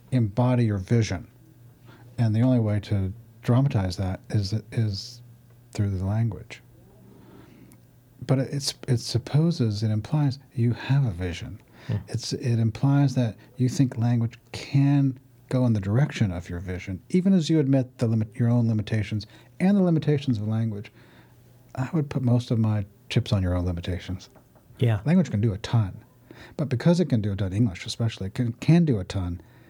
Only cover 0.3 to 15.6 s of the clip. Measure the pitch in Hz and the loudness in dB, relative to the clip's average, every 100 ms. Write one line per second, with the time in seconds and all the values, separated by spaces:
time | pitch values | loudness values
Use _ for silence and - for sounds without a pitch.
0.3 | 113 123 123 113 101 92 120 101 87 - | 2 2 2 2 0 2 2 2 -4 -10
1.3 | - - - - - - - - - 117 | -20 -20 -20 -20 -20 -20 -20 -12 -2 0
2.3 | 107 127 123 107 104 - 104 95 - - | 2 4 2 2 -2 -2 -2 -2 -6 -16
3.3 | - - 120 139 120 95 90 92 98 - | -6 2 2 4 0 -2 -4 -4 -6 -4
4.3 | 110 98 110 - - 107 98 - - - | -2 -2 -4 -6 -4 -2 -4 -10 -16 -20
5.3 | - - - - - 101 95 95 110 117 | -20 -20 -20 -10 -4 -2 -2 -2 -2 -2
6.3 | - - - - - - - - - - | -4 -12 -20 -20 -20 -20 -20 -20 -20 -20
7.3 | - - - - - - _ _ _ - | -20 -20 -20 -20 -20 -20 _ _ _ 0
8.3 | 135 123 143 - - - 120 - 117 - | 0 0 -4 -6 -6 -2 -2 -2 -6 0
9.3 | 147 165 165 113 104 110 107 - 151 143 | 2 2 2 0 0 -2 -2 -2 0 0
10.3 | - - - 120 113 - 139 127 87 90 | -2 -8 -2 0 0 0 0 0 -2 -6
11.3 | 87 113 - - - - 101 - 117 - | -6 -10 -14 -20 -16 -6 -6 -4 -8 -6
12.3 | - 127 117 113 - 139 143 139 120 120 | -4 -2 0 0 0 2 4 2 2 -2
13.3 | - - - 127 - 131 113 117 120 113 | -4 -14 -2 0 2 0 0 0 0 -2
14.3 | - _ - - 139 139 143 139 127 - | -6 _ -14 -2 2 4 4 2 -2 -10
15.3 | _ - 131 | _ -4 0